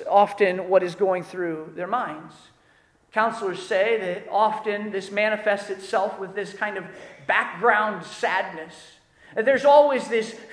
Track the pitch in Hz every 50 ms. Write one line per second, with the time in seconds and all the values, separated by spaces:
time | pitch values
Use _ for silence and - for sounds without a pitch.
0 | - - 190 202 208 202 202 - 208 185 180 190 180 180 190 185 180 180 165 -
1 | 202 190 185 180 165 - - 185 180 170 160 156 156 165 165 175 175 180 220 254
2 | 226 165 151 156 165 - - - - _ _ _ _ _ _ _ _ _ _ _
3 | _ _ - 214 220 226 226 - 208 190 180 175 - - 220 185 196 226 233 220
4 | 190 180 175 202 - - - 202 220 214 - - - 214 202 208 214 214 202 196
5 | 190 208 202 202 214 220 214 214 - 214 202 202 - - 196 190 - - - 196
6 | 190 202 - - 190 185 190 208 196 175 - - 214 208 196 190 175 170 - -
7 | - - - - - - 180 214 240 247 - 170 202 240 214 208 214 214 202 180
8 | 170 - - - - 190 180 190 196 190 175 160 156 - - - - - - _
9 | _ _ _ _ _ - - - 220 262 269 247 269 285 285 294 294 285 269 240
10 | - - 233 226 214 220 - - - -